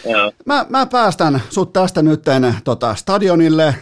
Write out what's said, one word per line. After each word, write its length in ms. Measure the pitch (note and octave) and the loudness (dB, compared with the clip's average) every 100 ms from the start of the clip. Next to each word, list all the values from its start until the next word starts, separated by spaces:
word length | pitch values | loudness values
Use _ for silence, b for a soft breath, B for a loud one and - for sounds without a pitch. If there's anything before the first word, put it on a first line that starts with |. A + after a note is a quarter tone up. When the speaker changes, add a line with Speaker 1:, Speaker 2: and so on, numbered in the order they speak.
| A#2 | -4
Speaker 1:
Joo. 260 | A2 G#2 - B3 | 0 -2 -4 -4
Speaker 2:
mä, 200 | C#4+ - | -2 -2
mä 160 | C4+ B3+ | -2 0
päästän 560 | B3 G#3+ E3 D#3+ C#3 - | 0 0 0 0 0 -2
sut 240 | G3 F3+ | -4 -2
tästä 280 | F#3+ F#3 E3+ | 0 0 2
nytten, 540 | D#3 D3+ D#3 C3+ B2+ G#2+ | 2 2 0 2 2 -2
tota, 320 | - A#2 A#2+ G#2 | -4 -4 -4 -4
stadionille. 800 | - G3 G3 E3+ E3 D#3+ D#3 B2+ | -2 0 2 2 2 2 2 0